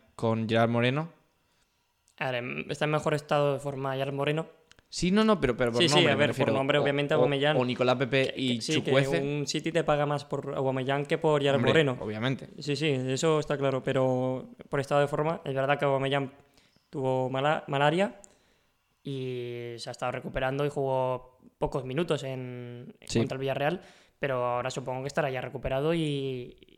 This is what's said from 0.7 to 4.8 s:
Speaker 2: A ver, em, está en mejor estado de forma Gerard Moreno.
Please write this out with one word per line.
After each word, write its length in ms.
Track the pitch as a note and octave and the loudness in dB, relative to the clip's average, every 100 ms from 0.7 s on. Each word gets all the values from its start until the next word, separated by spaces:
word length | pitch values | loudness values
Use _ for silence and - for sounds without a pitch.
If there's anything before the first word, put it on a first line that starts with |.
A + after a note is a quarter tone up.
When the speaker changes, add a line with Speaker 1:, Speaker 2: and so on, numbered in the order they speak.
| A#2 B2 C#3 E3 - _ _ _ _ _ _ _ _ _ _ | 4 2 0 -4 -12 _ _ _ _ _ _ _ _ _ _
Speaker 2:
A 80 | C#3 | -4
ver, 40 | B2 | -2
em, 280 | B2 D3 - | -4 -8 -8
está 140 | C#3+ D3+ | -2 0
en 60 | |
mejor 220 | D3+ D#3 | 0 0
estado 400 | D3 - D3+ C#3+ | -2 0 2 2
de 60 | C3+ | 0
forma 340 | C#3+ C3+ C3+ C3+ | -4 -6 -4 -4
Gerard 180 | C3+ | -4
Moreno. 340 | C#3 C#3+ D3+ E3 - _ - | -2 0 -2 -4 -12 _ -20